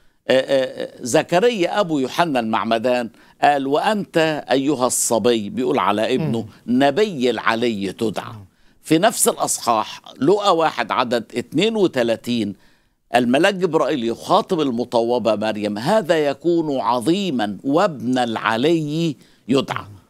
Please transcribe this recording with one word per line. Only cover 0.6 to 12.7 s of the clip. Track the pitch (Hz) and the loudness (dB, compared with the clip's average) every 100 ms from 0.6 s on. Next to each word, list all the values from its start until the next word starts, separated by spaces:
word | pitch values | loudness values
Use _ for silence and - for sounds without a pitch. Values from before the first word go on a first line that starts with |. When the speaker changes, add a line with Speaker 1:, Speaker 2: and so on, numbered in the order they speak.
| 131 131 | -2 -6
Speaker 1:
آه، | 120 - | -12 -10
زكريا | 123 151 - 175 247 220 170 208 | 0 0 2 2 2 2 0 0
أبو | 180 151 | 0 0
يوحنا | 123 - 170 127 | 0 0 0 0
المعمدان | 110 110 110 113 123 123 117 - - - | 0 0 0 0 0 -2 -4 -10 -20 0
قال: | 139 143 135 | 2 2 0
"وأنت | 151 196 214 170 165 160 147 - | 0 0 -2 -2 0 0 0 -2
أيها | 135 135 127 127 | 0 0 0 0
الصبي"، | - - 117 120 117 101 | 0 0 2 2 0 -2
بيقول | 107 127 131 | -4 -2 0
على | 92 104 110 | 0 0 0
ابنه، | 135 156 117 | -2 -2 -4
Speaker 2:
مم. | 107 - - 123 | -6 -10 -2 2
Speaker 1:
"نبي | 143 143 220 151 123 | 2 2 -2 0 -2
العلي | 107 104 113 123 101 98 | 0 -2 0 -2 -2 -6
تدعى". | 87 113 87 113 | -4 -4 -4 -10
Speaker 2:
مم. | 110 95 _ _ _ | -14 -20 _ _ _
Speaker 1:
في | - 160 | 0 4
نفس | 214 - 226 | 4 2 0
الأصحاح | - 143 - 120 113 - - - - | 0 -4 -2 0 0 -2 -8 -16 -2
لوقا | 139 202 202 | 2 2 4
واحد | 170 156 - 117 | 2 2 0 -2
عدد | 101 127 120 - 120 | -2 0 -2 -4 -8
اتنين | - 143 214 220 | -4 -2 0 2
وتلاتين، | 175 131 117 110 120 120 107 92 _ | 0 0 -2 -2 -2 -2 -4 -6 _